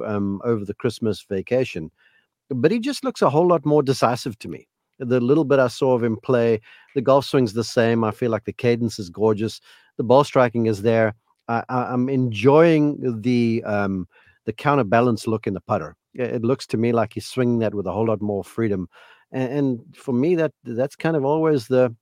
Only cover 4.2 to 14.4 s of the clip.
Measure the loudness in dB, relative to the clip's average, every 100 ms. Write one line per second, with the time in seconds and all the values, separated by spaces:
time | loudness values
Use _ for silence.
4.2 | -6 -10 -12 -14 -16 _ _ -12 -2 0
5.2 | 4 2 4 4 2 0 0 2 0 -2
6.2 | 0 2 2 0 -2 -20 _ -2 4 4
7.2 | 4 2 0 0 -2 0 2 2 0 -2
8.2 | -4 -4 -6 -4 0 0 -2 -6 -10 -2
9.2 | 0 2 -2 -6 -16 -20 _ -6 2 4
10.2 | 4 2 2 2 0 0 0 2 2 -2
11.2 | _ _ -6 -4 -2 -4 -2 -2 -2 -2
12.2 | -2 0 4 6 6 6 2 0 -4 -4
13.2 | 0 0 2 -2 -2 -2 -2 -4 -6 _
14.2 | _ _